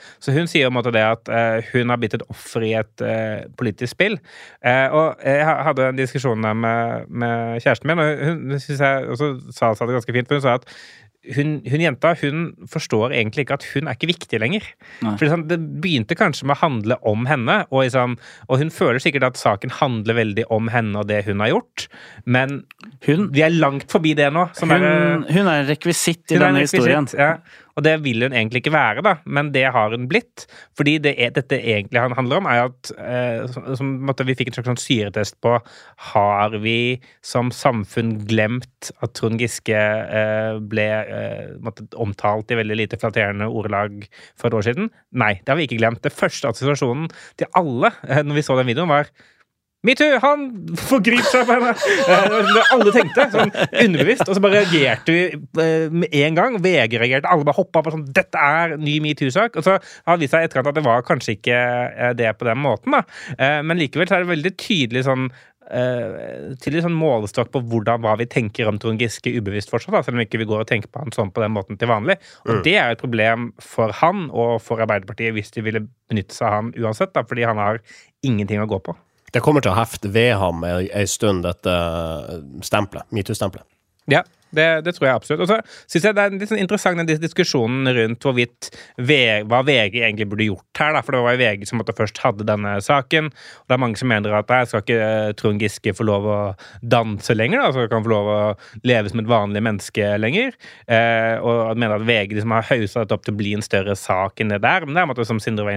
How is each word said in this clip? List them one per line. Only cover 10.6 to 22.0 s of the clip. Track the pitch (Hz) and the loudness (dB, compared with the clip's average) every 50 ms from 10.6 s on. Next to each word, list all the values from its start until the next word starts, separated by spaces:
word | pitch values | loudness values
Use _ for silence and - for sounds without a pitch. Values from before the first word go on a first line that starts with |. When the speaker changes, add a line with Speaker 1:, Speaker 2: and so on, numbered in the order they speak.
| - - - - - - - - _ _ _ _ - - - | -2 -8 -20 -20 -20 -20 -20 -20 _ _ _ _ -14 -6 -4
Speaker 1:
hun, | 139 143 156 151 139 - 127 | -2 -2 -2 -2 -4 -4 -2
hun | 135 156 | 0 2
jenta, | 170 160 127 - - 165 175 - | 2 0 0 2 2 2 2 2
hun | - 143 143 160 170 151 - - - | -2 -4 -2 -4 -6 -6 -10 -14 -14
forstår | 120 - 160 - - - 107 110 127 139 | -10 -8 -8 -4 -2 0 0 0 0 0
egentlig | 123 110 107 - 151 143 | 0 -2 -2 -2 -4 -4
ikke | - 139 | -2 -4
at | 135 - - | -6 -6 -6
hun | - 143 156 | -6 -4 -4
er | 143 120 | -4 -6
ikke | - - 165 | -4 -2 -2
viktig | 175 - - - - 110 | -2 -2 -4 -6 -4 -2
lenger. | 110 127 190 220 - - - _ - - - - 120 | -2 -2 -4 -4 -8 -10 -20 _ -20 -20 -12 -6 -4
Speaker 2:
Nei. | 110 104 101 | -4 -2 0
Speaker 1:
For | 160 147 | 0 0
sånn, | 165 170 156 | 0 0 -2
det | 156 175 170 160 147 139 147 | -4 -4 -4 -4 -6 -8 -6
begynte | 170 185 160 123 107 - 170 - | -4 -2 -2 -2 -2 -2 0 0
kanskje | 220 170 139 - 135 135 | 0 0 0 -2 -2 -2
med | 143 | 0
å | - 175 | 0 0
handle | 165 131 110 101 113 123 - - | 0 0 -2 -2 -2 -2 -2 0
om | 113 104 110 123 131 | -2 0 0 0 0
henne, | 156 131 113 139 190 214 170 - | -2 -2 0 0 0 -2 -2 -2
og | 135 131 131 | 0 0 0
liksom, | 123 127 131 123 123 120 - - - - - - - | 2 2 0 0 -2 -4 -8 -12 -20 -20 -12 -6 -2
og | 135 131 | 0 0
hun | 151 160 - | 0 -2 -2
føler | - 190 135 117 127 | 0 0 2 2 2
sikkert | - 165 151 139 131 127 | 0 0 0 2 0 0
at | 127 - | 0 0
saken | - 120 104 98 - 127 - | 0 0 0 0 -4 -6 -2
handler | - 156 131 120 110 101 113 113 | -2 0 0 0 -2 -2 0 0
veldig | 117 110 107 98 110 117 - | 0 0 0 -2 -4 -2 -2
om | 113 110 113 110 113 | -2 -2 0 0 0
henne | 123 113 104 101 107 | 0 0 0 -2 -4
og | 104 | -2
det | 101 107 104 101 110 | -2 -2 -2 -2 -2
hun | 101 101 107 | -2 0 0
har | 117 170 | 0 0
gjort, | 240 - _ - - - - - - | 0 -2 _ -12 -12 -12 -12 -14 -20